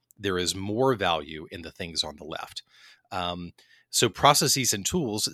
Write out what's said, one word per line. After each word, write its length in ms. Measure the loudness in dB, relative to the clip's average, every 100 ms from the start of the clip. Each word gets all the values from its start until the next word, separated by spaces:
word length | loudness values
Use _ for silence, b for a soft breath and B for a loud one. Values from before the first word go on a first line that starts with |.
| _ -8
there 200 | -2 -2
is 160 | -2
more 400 | -4 -4 0 0
value 520 | 2 0 0 -4 -12 -12
in 120 | -14
the 100 | -12
things 320 | -10 -8 -6
on 120 | -6 -8
the 80 |
left. 380 | -10 -10 -10 -14 -20 b b b b
Um, 420 | -4 -4 -4 -8 -14 b b b
so 180 | 2 2
processes 640 | 6 6 8 4 2 2
and 140 | 0 0
tools 420 | 0 0 -2 0